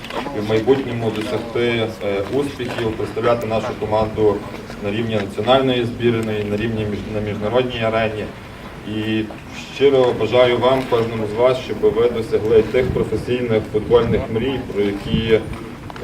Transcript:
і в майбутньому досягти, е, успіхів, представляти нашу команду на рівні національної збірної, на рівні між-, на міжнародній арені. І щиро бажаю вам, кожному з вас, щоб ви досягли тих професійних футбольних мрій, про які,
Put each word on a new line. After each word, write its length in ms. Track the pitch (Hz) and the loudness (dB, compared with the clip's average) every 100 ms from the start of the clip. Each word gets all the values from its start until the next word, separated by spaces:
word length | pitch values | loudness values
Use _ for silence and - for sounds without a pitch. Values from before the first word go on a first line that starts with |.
| - 120 123 107 | -8 -8 -6 -6
і 40 | |
в 80 | 104 | 0
майбутньому 640 | 110 107 139 123 117 110 101 | 2 4 2 2 -2 -2 -2
досягти, 440 | 104 110 - 123 | -4 -4 -4 0
е, 260 | 120 117 107 - 104 98 98 | 0 0 -2 -4 -2 -2 -2
успіхів, 580 | 131 143 - 113 117 110 104 | -2 -2 -4 -6 -2 -4 -2
представляти 500 | 98 110 117 120 113 | -4 0 0 0 0
нашу 220 | 110 104 95 | -2 -2 -4
команду 560 | 107 107 107 110 107 98 - - - - | 0 0 0 2 2 2 -4 -12 -12 -8
на 60 | 101 | -4
рівні 240 | 110 113 | -2 -2
національної 720 | 107 98 - 110 135 131 123 | -2 -2 -2 2 4 4 0
збірної, 600 | 110 104 120 113 110 104 101 | -2 0 0 2 -2 -4 -2
на 60 | 104 | -2
рівні 300 | 113 110 104 | -2 -2 -4
між-, 240 | 101 98 | -4 -6
на 60 | 107 | -4
міжнародній 600 | 107 98 104 127 123 113 | -4 -4 0 0 0 -2
арені. 420 | 110 113 110 107 92 - - - - - 104 | 0 0 0 -2 -8 -10 -16 -16 -16 -12 -8
І 300 | 110 110 110 107 - - - - - | -4 -2 -2 -2 -8 -14 -14 -12 4
щиро 380 | 139 131 123 110 | 6 6 4 2
бажаю 380 | 107 123 123 120 | 2 6 6 6
вам, 240 | 123 131 131 | 4 2 2
кожному 360 | 120 113 113 104 | 0 0 -2 -4
з 120 | 110 | 2
вас, 200 | 131 127 | 4 2
щоб 180 | - 104 | -2 2
ви 300 | 107 - 120 | 2 4 2
досягли 520 | - - 107 110 110 | 0 0 0 4 4
тих 240 | 110 127 127 | 4 2 2
професійних 760 | 120 113 107 - 123 120 110 104 | 0 0 -2 -2 -2 0 0 0
футбольних 480 | 107 101 117 113 107 - | -4 4 4 4 0 0
мрій, 260 | 110 131 127 - | -2 -2 -4 -4
про 100 | 98 | -2
які, 580 | 101 101 113 110 113 110 104 - 110 - - - | 0 -2 -2 -2 2 2 2 -10 -12 -12 -14 -4